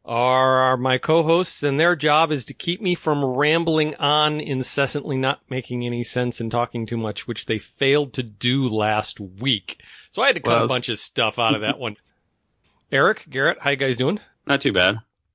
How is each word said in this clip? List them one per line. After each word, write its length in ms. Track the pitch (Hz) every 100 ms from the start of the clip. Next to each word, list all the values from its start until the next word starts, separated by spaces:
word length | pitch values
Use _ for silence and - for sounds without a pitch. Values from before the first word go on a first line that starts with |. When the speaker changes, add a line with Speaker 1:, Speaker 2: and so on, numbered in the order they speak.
Speaker 1:
are 720 | - 117 127 127 131 131 131 127
my 180 | 127 127
co-hosts, 640 | - 165 156 170 180 -
and 160 | 143 139
their 160 | 170 156
job 360 | 147 151 151
is 120 | 147 -
to 80 |
keep 260 | - 170 180
me 140 | 196
from 280 | 175 160 147
rambling 720 | 135 127 147 165 165 156 151 -
on 440 | 147 151 151 151
incessantly, 760 | 151 131 127 - 139 147 - 131
not 240 | 131 - -
making 340 | 127 - 123
any 200 | 120 120
sense 360 | 117 123 123 -
and 100 | 113
talking 360 | 117 120 120 110
too 100 | 117
much, 280 | 110 101 -
which 180 | 113 -
they 120 | 110
failed 540 | - - 135 147 143
to 80 | -
do 440 | 113 104 120 135 127
last 520 | 107 107 107 - -
week. 600 | 95 95 135 104 - - - - -
So 120 | -
I 60 | 269
had 80 | 190
to 40 |
cut 100 | 117
Speaker 2:
Well, 80 | 117
Speaker 1:
a 40 |
Speaker 2:
it's 80 | 117
Speaker 1:
bunch 160 | 127 120
of 100 | 107
stuff 400 | - - 110 120
out 160 | 113
of 60 | 110
that 180 | 107 120
one. 180 | 117 104 _ _ _ _
<laughs> 480 | _ _ _ _ -
Eric, 340 | 135 175 214 -
Garrett, 300 | 131 147 -
how 100 | 139
you 60 | 135
guys 200 | 135 120
doing? 220 | 135 208 - _ -
Speaker 2:
Not 140 | 139
too 100 | 135
bad. 240 | 95 92 110 - _ _